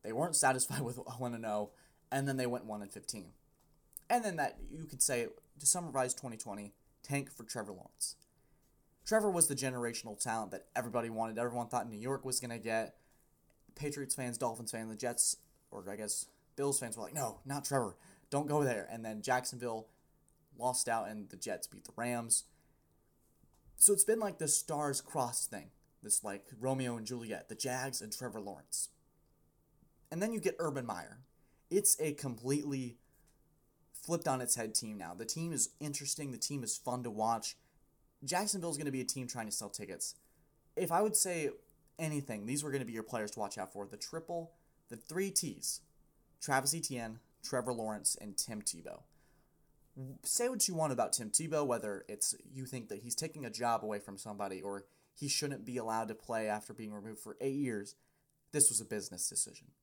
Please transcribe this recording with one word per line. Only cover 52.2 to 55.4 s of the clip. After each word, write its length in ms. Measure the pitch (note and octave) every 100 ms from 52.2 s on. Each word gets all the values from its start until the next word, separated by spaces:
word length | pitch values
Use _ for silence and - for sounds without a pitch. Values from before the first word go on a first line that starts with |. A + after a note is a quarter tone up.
| - - -
you 140 | C3+
think 240 | B2+ B2+ A2
that 120 | G2+
he's 140 | A#2
taking 300 | - D#3+ D#3
a 60 | B2
job 340 | G#2+ A#2 A2+
away 140 | G#2+ G#2
from 180 | - G2
somebody 460 | A2 G2+ G2 F#2+
or 240 | G2 G2 - _ _
he 140 | - C#3+
shouldn't 380 | -